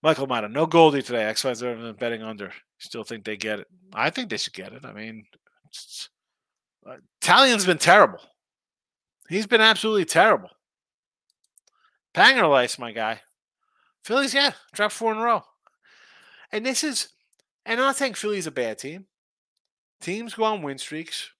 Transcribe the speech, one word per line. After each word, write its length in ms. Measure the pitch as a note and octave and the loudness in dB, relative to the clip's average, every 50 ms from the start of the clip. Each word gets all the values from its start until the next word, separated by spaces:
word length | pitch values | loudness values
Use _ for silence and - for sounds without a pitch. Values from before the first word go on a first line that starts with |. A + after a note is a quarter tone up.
| - | 2
Michael 240 | D#3 D#3 C#3 C#3 | 2 0 0 0
Mata, 220 | C3+ C3 A#2 G#2+ G#2 | -4 -4 -4 -4 -4
no 180 | A2 C#3 D#3+ | -2 -2 -2
Goldie 360 | E3 D#3+ E3+ E3 D#3 C#3+ C#3 B2+ | 2 6 6 6 6 6 2 -4
today. 220 | - B2 A#2 G#2+ | -4 -4 -2 -2
X-Files 380 | G#2+ A2 - - C3+ B2 A2 B2 | -2 -2 -2 -4 -4 -4 -4 -6
are 320 | B2 A#2+ A2+ A#2 A#2 G#2+ | -8 -8 -8 -12 -14 -10
betting 280 | G2 B2 A#2 A#2 A2+ A2 | -8 -6 -6 -6 -6 -10
under. 300 | A2 A2 G#2 G2+ F#2+ - - _ _ _ _ | -12 -12 -12 -12 -14 -14 -20 _ _ _ _
Still 260 | - - - A#2 G#2+ | -20 -16 -14 -14 -12
think 200 | - A#2+ A2 G2 | -12 -12 -12 -10
they 140 | A2+ G#2+ G2 | -10 -8 -8
get 220 | G#2 A2 G#2+ G2+ | -6 -6 -6 -8
it. 80 | F#2 _ _ _ _ _ - | -10 _ _ _ _ _ -8
I 160 | G#2+ A#2 D3+ | -4 -4 -4
think 180 | - - B3+ G#3 | -4 -6 -10 -8
they 80 | A2+ | -8
should 160 | - - - _ | -8 -8 -10 _
get 220 | - F#2 G2 - | -14 -16 -16 -16
it. 100 | C3 C#3+ | -18 -18
I 80 | A#2 G2+ | -18 -16
mean, 320 | G#2 G#2+ A2+ A2+ A2 G#2 _ _ _ _ _ _ _ _ | -16 -16 -16 -16 -18 -20 _ _ _ _ _ _ _ _
it's, 440 | _ - - - - - - - - _ _ _ _ _ _ _ _ _ _ _ _ _ _ _ | _ -20 -20 -20 -18 -18 -18 -18 -18 _ _ _ _ _ _ _ _ _ _ _ _ _ _ _
uh, 100 | - C3 C3+ _ _ _ _ - | -20 -20 -20 _ _ _ _ 0
Talian's 420 | - F3 A3+ C#4 C4 A#3+ G#3 F#3+ | 4 6 6 6 6 4 2 2
been 140 | F#3 F3 C#3 | 2 2 2
terrible. 420 | - - F3 G#3 F#3 A#2 F#2+ - - _ _ _ _ _ _ _ _ _ _ _ _ _ _ _ _ _ _ _ - _ | 6 6 8 8 8 6 4 -6 -20 _ _ _ _ _ _ _ _ _ _ _ _ _ _ _ _ _ _ _ -14 _
He's 160 | D#3+ G3 A3 | -4 -4 -2
been 160 | G3+ B3 A3 A3 | 2 4 4 6
absolutely 420 | A3 A3 - - A3 G#3+ G#3 F3 | 6 4 4 0 0 0 0 0
terrible. 460 | D#3 - D#3+ F#3 A3 G3+ - F#3 - _ _ _ _ _ _ _ _ _ _ _ _ _ _ _ _ _ _ _ _ _ _ _ _ _ _ _ _ _ _ _ _ _ | 2 4 4 6 6 6 2 0 -10 _ _ _ _ _ _ _ _ _ _ _ _ _ _ _ _ _ _ _ _ _ _ _ _ _ _ _ _ _ _ _ _ _
Panger 380 | - F#3+ A#3+ C4+ B3+ G#3 D#3+ | 4 6 6 6 6 4 4
Lice, 280 | C#3+ C3 B2 A#2+ - - | 4 4 4 2 -2 -8
my 140 | B2 A#2 G#2+ | -10 -12 -8
guy. 300 | A2+ A2 A2 A2+ - _ _ _ _ _ _ _ _ _ _ _ _ _ _ _ _ _ | -6 -6 -6 -6 -8 _ _ _ _ _ _ _ _ _ _ _ _ _ _ _ _ _
Phillies, 320 | - A3 C4 C#4 C4+ - | -4 -2 0 0 0 0
yeah, 180 | C#4 C#4+ C#4 - - _ _ _ | 2 0 0 0 -4 _ _ _
dropped 180 | - G#3 G#3+ - | -2 -2 -2 -2
four 200 | - A3+ A3+ A3 | -2 -4 -4 -2
in 60 | G#3+ | -2
a 40 | A3+ | 0
row. 200 | A#3+ A#3 F#3 - _ _ _ _ _ _ _ _ _ _ _ - _ _ _ _ _ _ - - _ - | 0 0 -2 -2 _ _ _ _ _ _ _ _ _ _ _ -20 _ _ _ _ _ _ -20 -20 _ -8
And 140 | G#3+ A3 | -6 -4
this 180 | C4 C4 - - | -4 -4 -2 -4
is, 240 | D#4 C4 - - - _ _ _ _ _ _ _ _ _ _ _ | -4 -4 -6 -8 -8 _ _ _ _ _ _ _ _ _ _ _
and 160 | - A3+ A#3 | -6 -4 0
I'm 60 | C4 | 0
not 100 | C4+ C4+ | 0 0
saying 160 | C4+ C#4 C4 G3+ | -2 -4 -4 -4
Philly's 340 | - - G#3 G#3 G3 F3 | -6 -6 -4 -4 -4 -6
a 40 | D#3+ | -6
bad 260 | - - B2 A2+ A2 | -4 -4 -4 -4 -6
team. 300 | - - C3+ D#3 F#3+ F#3+ _ _ _ _ _ _ _ _ _ _ _ _ _ _ _ _ _ _ _ - | -8 -10 -14 -12 -14 -18 _ _ _ _ _ _ _ _ _ _ _ _ _ _ _ _ _ _ _ -10
Teams 320 | E3 F#3 G#3+ A#3 A#3 - | -8 -8 -8 -8 -12 -4
go 100 | - A3 | -2 0
on 160 | A3 G#3+ G3+ | 0 0 -2
win 160 | D#3 C#3+ C3+ | -6 -8 -10
streaks. 540 | C3+ - - D3 D#3 E3 D#3+ - - - - _ _ | -10 -12 -12 -10 -12 -12 -10 -12 -12 -12 -12 _ _